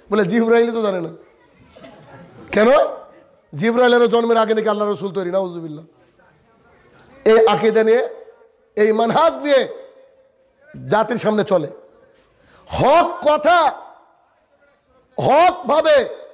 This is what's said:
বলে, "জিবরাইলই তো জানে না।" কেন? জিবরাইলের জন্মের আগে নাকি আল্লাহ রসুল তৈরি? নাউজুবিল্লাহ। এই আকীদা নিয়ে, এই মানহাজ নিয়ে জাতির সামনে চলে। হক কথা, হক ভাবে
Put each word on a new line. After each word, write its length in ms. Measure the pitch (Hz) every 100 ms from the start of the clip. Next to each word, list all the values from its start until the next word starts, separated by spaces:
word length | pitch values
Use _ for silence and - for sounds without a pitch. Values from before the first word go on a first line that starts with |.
| -
বলে, 140 | 208
"জিবরাইলই 480 | 180 226 226 233 233
তো 100 | 233
জানে 180 | 208 185
না।" 80 | 165 160 _ _ _ _ _ - - - - - - - -
কেন? 160 | 202 226 285 - - - - _ _ _
জিবরাইলের 540 | 143 220 233 247 240 233
জন্মের 280 | 233 233 226
আগে 180 | 220
নাকি 140 | 220 214
আল্লাহ 240 | 208 208
রসুল 200 | 202 196
তৈরি? 180 | 185 175
নাউজুবিল্লাহ। 540 | 190 185 170 165 151 165 _ _ _ _ _ _ _ _ _ _ _ _ -
এই 220 | 214 226 214
আকীদা 380 | 208 220 220
নিয়ে, 240 | 220 233 - - - - _ _ _ -
এই 160 | 214
মানহাজ 460 | 220 233 294 330 262
নিয়ে 460 | 285 269 196 - - - _ _ _ _ _ _ _ - 127
জাতির 300 | 208 247 240
সামনে 260 | 214 214
চলে। 240 | - 185 156 - - _ _ _ _ _ _ _ -
হক 600 | - 220 320 349 - 294
কথা, 440 | 302 302 349 294 - - - _ _ _ _ _ _ _ _ _ _ _ -
হক 480 | 160 285 349 - -
ভাবে 420 | 294 311 285 202 - -